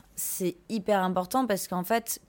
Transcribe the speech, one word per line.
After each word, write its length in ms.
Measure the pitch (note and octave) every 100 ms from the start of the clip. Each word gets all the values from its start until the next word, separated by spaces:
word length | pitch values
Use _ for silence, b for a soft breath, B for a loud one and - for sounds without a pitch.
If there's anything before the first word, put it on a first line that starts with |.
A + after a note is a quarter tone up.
| - -
c'est 400 | - - F3+ - -
hyper 320 | A3 F#3 G3+
important 420 | F#3 F3+ F3+ C4 B3
parce 220 | F#3+ -
qu'en 160 | F3+
fait, 360 | F3 A#3 - -